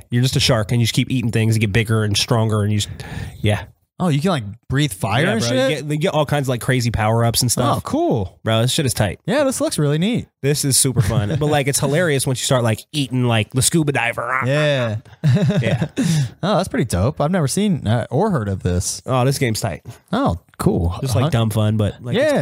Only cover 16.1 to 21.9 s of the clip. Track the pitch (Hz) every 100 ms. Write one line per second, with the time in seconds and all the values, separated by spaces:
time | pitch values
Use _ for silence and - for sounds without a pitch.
16.1 | 156 127 - 180 202 190 254 123 87 113
17.1 | - 147 185 135 - 208 175 101 117 -
18.1 | 127 220 151 101 95 92 87 - - -
19.1 | 127 127 131 120 110 110 73 - - -
20.1 | 233 277 82 _ - - - 87 87 135
21.1 | 123 151 117 110 110 107 107 101